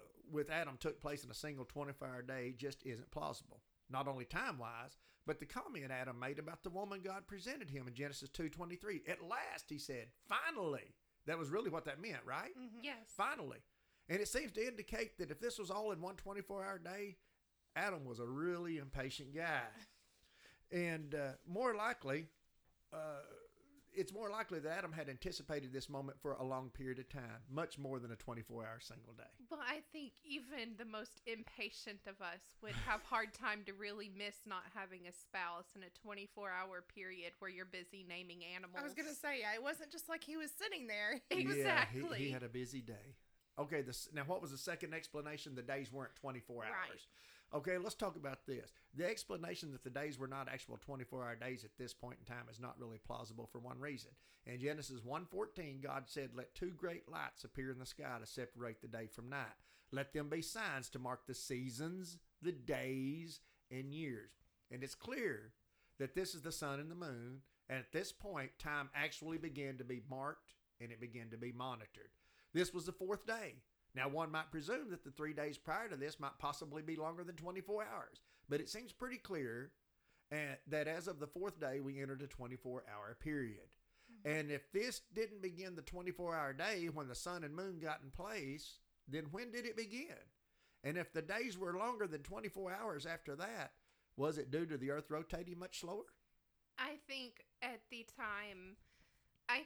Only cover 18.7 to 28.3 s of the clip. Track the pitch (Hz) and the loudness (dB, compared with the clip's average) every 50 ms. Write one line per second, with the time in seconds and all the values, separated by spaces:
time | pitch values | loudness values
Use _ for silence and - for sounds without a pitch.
18.7 | 165 151 139 135 135 143 131 135 135 - 143 127 139 156 165 170 156 131 120 113 | 0 0 0 0 0 2 2 2 0 -2 -4 -4 -2 2 4 6 6 4 4 2
19.7 | - 226 208 - - - - _ _ - - - - - - - - - - - | -2 -10 -14 -16 -20 -20 -20 _ _ -20 -20 -20 -20 -20 -20 -20 -20 -20 -6 0
20.7 | 196 175 175 170 165 160 151 143 151 147 143 135 131 - - 170 175 208 254 254 | 2 4 4 6 4 2 0 0 2 2 2 2 0 -2 -4 -2 2 4 6 6
21.7 | 220 208 214 233 240 - - 135 135 151 165 156 - _ _ _ _ _ - - | 6 6 6 4 4 4 2 4 4 4 2 -2 -10 _ _ _ _ _ -20 -20
22.7 | - _ _ - - 160 156 156 147 139 147 151 - - - - - - - - | -20 _ _ -8 -4 -4 -2 -2 -2 -4 -6 -10 -12 -14 -14 -18 -20 -20 -20 -20
23.7 | - - - - - 190 185 185 190 208 226 202 202 220 214 220 185 160 143 156 | -20 -20 -18 -4 2 2 2 2 2 0 0 2 2 2 2 2 2 2 2 2
24.7 | 165 190 190 - 156 165 151 139 131 123 - 180 175 - 143 143 156 147 135 127 | 2 2 2 0 0 0 0 0 -2 -2 -2 -2 -2 -2 0 0 2 2 2 0
25.7 | 127 135 127 - 143 135 139 135 131 - - 147 135 127 127 131 131 131 131 127 | 0 -2 -2 0 0 0 0 -2 -2 -2 0 0 2 2 2 2 2 2 0 -2
26.7 | - - 135 131 127 127 127 - - 135 123 117 110 113 113 131 131 151 170 - | -4 -2 -2 0 0 -2 -2 -6 -4 -6 -4 -4 -6 -8 -8 -2 2 2 2 2
27.7 | - 139 139 135 135 127 120 117 117 110 - - | 0 -2 -2 0 0 0 0 -2 -4 -6 -4 -4